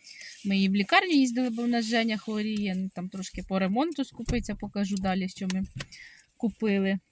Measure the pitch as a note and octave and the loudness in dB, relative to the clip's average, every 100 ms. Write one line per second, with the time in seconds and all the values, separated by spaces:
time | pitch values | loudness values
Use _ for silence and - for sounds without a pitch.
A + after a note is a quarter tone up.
0 | - - - - G3 G3 G3 G3 G3 F4 | -20 -18 -16 -8 0 4 4 4 4 4
1 | F#4+ D4+ C4 A#3 B3+ A3+ A#3+ A#3+ A3 A#3 | 6 4 4 2 0 0 0 0 2 2
2 | A3+ G#3+ - G#3+ G#3+ G#3+ G3+ F#3 F#3+ - | 2 0 -2 -2 -2 0 0 -2 -4 -6
3 | F#3 G3 F#3 - F#3 F#3+ F#3+ A3 E4 D#4 | -8 -8 -8 -8 -2 0 2 2 0 0
4 | C4 - A#3 B3 - G#3 G3+ G3+ G3 G3 | -6 -6 -2 -2 -2 -6 -6 -2 0 0
5 | F#3+ F#3 F#3 - F#3+ F#3 F#3+ - - - | 0 0 -2 -4 -4 -2 -4 -8 -14 -16
6 | - - _ - A#3 - A3 G3 F#3+ G3 | -20 -20 _ -4 -4 0 2 2 2 0
7 | - | -2